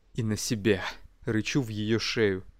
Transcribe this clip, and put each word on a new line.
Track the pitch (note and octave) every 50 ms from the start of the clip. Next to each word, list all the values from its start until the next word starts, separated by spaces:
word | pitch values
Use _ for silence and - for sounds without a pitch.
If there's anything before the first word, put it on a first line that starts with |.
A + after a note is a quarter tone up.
| _ _ -
И | - A#2
на | A2 G#2+
себя!» | G2+ - - B2+ G#2+ F#2+ A2 G2+ F#2 - - - - - - - _ -
Рычу | - A2+ A2 G#2+ - - D3+ C3
в | A2+
ее | A2 G#2 G#2+ G#2 A2+ A2
шею. | - - - B2 A2+ G2+ F#2+ F#2 F#2 - - _